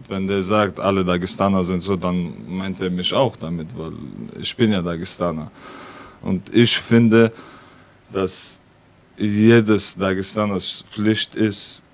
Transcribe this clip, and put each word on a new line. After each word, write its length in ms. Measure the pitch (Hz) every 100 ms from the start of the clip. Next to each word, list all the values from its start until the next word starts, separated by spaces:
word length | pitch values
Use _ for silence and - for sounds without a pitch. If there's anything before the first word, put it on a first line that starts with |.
| -
wenn 200 | 98 95
der 140 | 98
sagt, 360 | 92 107 101 80
alle 240 | 95 95
Dagestaner 600 | 90 90 90 - 98 98
sind 180 | 87 92
so, 140 | 90 92
dann 360 | 90 90 87 - 55
meint 320 | 92 95 92
er 100 | 92
mich 240 | 90 87
auch 220 | 107 110 -
damit, 320 | 80 85 80 -
weil 140 | 80 80 69 50 - -
ich 160 | - -
bin 160 | 113
ja 100 | 101
Dagestaner. 720 | 87 82 92 - 87 78 76 - - - - - - -
Und 320 | - 92 -
ich 240 | 110 117 -
finde, 540 | - 117 117 113 113 - - - - - - _ _
dass 480 | 101 92 - - - _ _ _ _ _ -
jedes 800 | 104 104 110 117 107 101 - 87
Dagestaners 880 | 95 95 98 107 104 95 - - -
Pflicht 460 | - 104 107 - 110
ist, 480 | 107 101 - - _